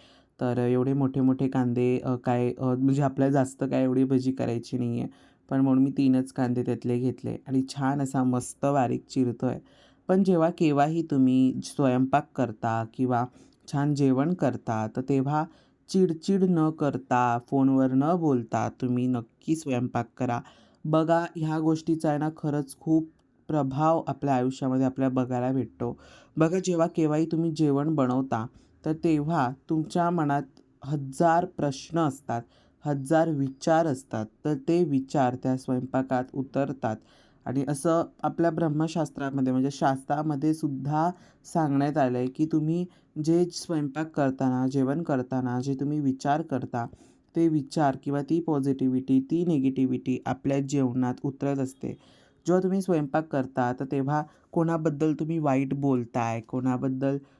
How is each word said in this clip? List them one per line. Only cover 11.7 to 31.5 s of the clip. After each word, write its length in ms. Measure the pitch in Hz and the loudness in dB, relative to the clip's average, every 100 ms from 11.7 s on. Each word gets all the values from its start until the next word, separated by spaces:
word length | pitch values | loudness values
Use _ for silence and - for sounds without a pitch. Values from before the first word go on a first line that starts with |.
| - 139 127 131 147 147 - | 0 2 2 2 0 0 -4
करता 500 | 117 104 117 113 113 - | -4 -2 -4 -2 -4 -4
किंवा 280 | 127 123 127 - - _ - | 0 0 -2 -8 -20 _ -6
छान 220 | 143 147 143 | -2 0 2
जेवण 380 | 139 131 151 | 2 4 0
करता, 540 | 180 135 113 - 110 110 | 0 -2 -2 -4 -4 -4
तर 140 | 123 131 | -4 0
तेव्हा 360 | 139 135 151 156 - _ _ - | 0 2 -2 -4 -10 _ _ -2
चिडचिड 540 | 190 185 160 - 196 | 2 2 2 -2 2
न 260 | 185 170 156 | 2 4 2
करता, 720 | 156 147 127 - 123 123 120 - | 0 -2 -2 0 2 2 0 0
फोनवर 420 | 139 135 135 131 | 2 4 4 4
न 220 | 131 147 180 | 2 2 2
बोलता 540 | 160 127 113 117 113 - | 2 0 0 -2 -2 -4
तुम्ही 260 | 123 123 127 | -2 0 0
नक्की 480 | 123 117 _ - 160 | -2 -6 _ -4 -4
स्वयंपाक 520 | 143 123 123 123 117 - | -2 -2 -2 -4 -6 -4
करा. 220 | 123 120 - - _ _ 156 | -4 -4 -8 -20 _ _ 0
बघा, 400 | 156 160 165 170 170 | 2 4 2 0 -4
ह्या 240 | 156 156 | -4 0
गोष्टीचा 500 | 156 160 - 160 160 | 0 0 0 0 0
आहे 80 | 147 | 0
ना, 120 | 151 156 | -2 -4
खरंच 380 | 156 147 139 - | -4 -2 -4 -8
खूप 300 | - 160 160 _ _ _ - | 0 0 0 _ _ _ -4
प्रभाव 560 | 151 135 131 156 165 160 | -2 0 2 2 2 -2
आपल्या 280 | 131 143 131 | -4 0 0
आयुष्यामध्ये 500 | 127 131 135 131 131 | 0 -2 -2 0 0
आपल्याला 280 | 131 135 | 0 0
बघायला 380 | 131 127 123 123 | 2 2 2 0
भेटतो. 480 | 131 113 - 120 - - - - - | 0 -2 -4 -6 -6 -16 -20 -8 0
बघा, 220 | 160 185 | 2 2
जेव्हा 240 | 185 170 165 | 0 2 2
केव्हाही 380 | 170 156 151 160 | 2 2 2 0
तुम्ही 260 | 160 165 | 0 0
जेवण 440 | 151 151 139 147 151 | 2 2 2 2 2
बनवता, 520 | 127 127 135 113 120 - _ _ 156 | 2 0 0 -4 -4 -12 _ _ -6
तर 80 | 160 | -2
तेव्हा 460 | 170 151 147 170 127 139 - | 2 2 0 0 0 -4 -4
तुमच्या 400 | 160 156 180 170 | -2 0 0 0
मनात 320 | 175 147 143 135 - _ _ 135 | 2 0 0 -4 -14 _ _ -6
हजार 600 | 147 135 - 170 165 | -6 -4 2 4 4
प्रश्न 540 | 175 | 0